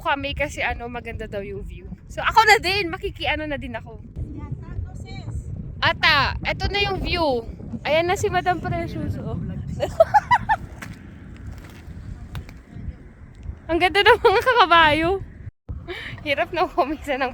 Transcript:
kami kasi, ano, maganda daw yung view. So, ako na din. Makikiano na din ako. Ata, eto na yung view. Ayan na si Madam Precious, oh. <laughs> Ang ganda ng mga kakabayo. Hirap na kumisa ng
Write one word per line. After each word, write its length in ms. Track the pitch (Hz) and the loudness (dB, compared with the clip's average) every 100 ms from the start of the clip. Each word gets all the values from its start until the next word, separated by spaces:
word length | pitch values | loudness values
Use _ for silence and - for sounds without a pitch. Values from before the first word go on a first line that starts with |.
kami 320 | 320 277 277 285 | -2 -2 -2 -4
kasi, 260 | 294 - | -4 -2
ano, 300 | 214 240 240 | -4 -4 -8
maganda 340 | 240 233 226 220 | -10 -10 -10 -8
daw 140 | 214 | -8
yung 240 | 202 196 196 | -8 -10 -10
view. 220 | - - - - | -12 -14 -16 -12
So, 100 | - | -4
ako 240 | 262 453 427 | 2 6 8
na 140 | 403 | 6
din. 300 | 349 403 339 | 4 -2 -2
Makikiano 560 | 370 403 - 277 302 302 | -4 -6 -4 -4 -2 -4
na 60 | 277 | -6
din 180 | 269 | -8
ako. 300 | 226 - 143 - - - - 262 - 339 349 - 370 370 370 - - - - - - | -10 -12 -16 -12 -10 -8 -8 -10 -10 -10 -8 -8 -8 -12 -12 -8 -8 -8 -10 -10 -2
Ata, 560 | 285 - 339 294 240 - | -2 4 4 6 4 0
eto 240 | - 311 381 | -4 -2 -2
na 160 | 403 | 0
yung 160 | 403 370 | 0 -2
view. 480 | 359 349 311 240 226 - - - 262 | -2 0 2 0 -4 -12 -10 -6 0
Ayan 240 | 311 349 | 2 2
na 80 | 381 | 2
si 80 | 403 | 0
Madam 320 | 359 359 349 | 0 0 0
Precious, 560 | 359 349 339 330 294 269 | -2 -2 -4 -4 -4 -4
oh. 160 | 226 226 | -6 -6
<laughs> 4000 | - - - - 277 - - 831 - 906 - - - - - - - - - - - - - - - - - - - - - - - - - - - - - - - - - | -6 -8 -6 -4 0 4 6 6 4 2 2 -2 -4 -14 -14 -14 -16 -16 -16 -14 -14 -14 -16 -16 -14 -12 -12 -12 -10 -10 -10 -16 -16 -12 -10 -12 -14 -20 -20 -16 -14 -10 -2
Ang 80 | 330 | 2
ganda 240 | 359 381 | 4 6
ng 160 | 403 466 | 8 8
mga 220 | 466 403 | 8 6
kakabayo. 800 | 523 480 349 339 311 302 339 392 - - - - - - - 370 - - 302 | 6 6 8 8 8 6 2 0 -4 -14 -16 -16 -12 -12 -10 -10 -10 -6 -2
Hirap 240 | 277 349 | 0 0
na 160 | 330 330 | 0 0
kumisa 480 | 320 269 302 285 269 | 0 -2 -2 -2 -2
ng 160 | 247 | -2